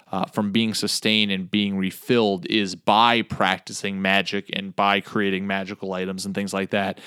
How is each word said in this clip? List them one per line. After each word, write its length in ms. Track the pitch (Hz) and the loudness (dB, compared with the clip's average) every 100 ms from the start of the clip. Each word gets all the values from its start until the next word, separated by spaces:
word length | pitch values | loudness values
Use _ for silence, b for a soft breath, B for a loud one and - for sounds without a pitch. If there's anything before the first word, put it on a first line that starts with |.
| B | B
uh, 140 | 95 98 | -4 -4
from 260 | - 104 | -2 0
being 220 | 107 113 | 2 0
sustained 580 | 101 101 - 110 110 104 | 0 -2 0 2 2 2
and 180 | 95 92 | -2 -2
being 280 | 104 101 98 | -2 0 0
refilled 680 | 92 - - 123 107 98 85 | -2 -4 0 2 2 0 0
is 280 | 107 98 92 | 0 0 -2
by 460 | - 107 120 120 | 2 6 6 4
practicing 800 | 104 - 95 92 - 98 101 98 | 0 0 0 0 -4 -8 -6 -2
magic 480 | 95 98 90 101 98 | 2 2 2 -4 -6
and 240 | - 98 90 | -8 -6 0
by 240 | 202 202 | 2 2
creating 480 | - - 98 95 98 | 0 0 0 0 -2
magical 460 | 98 95 101 95 | -4 -4 -8 -6
items 320 | 92 92 92 101 | -4 -4 -6 -6
and 100 | 95 | -4
things 180 | 101 | -4
like 180 | 98 95 | -2 -2
that. 280 | 104 98 95 | -2 -2 -6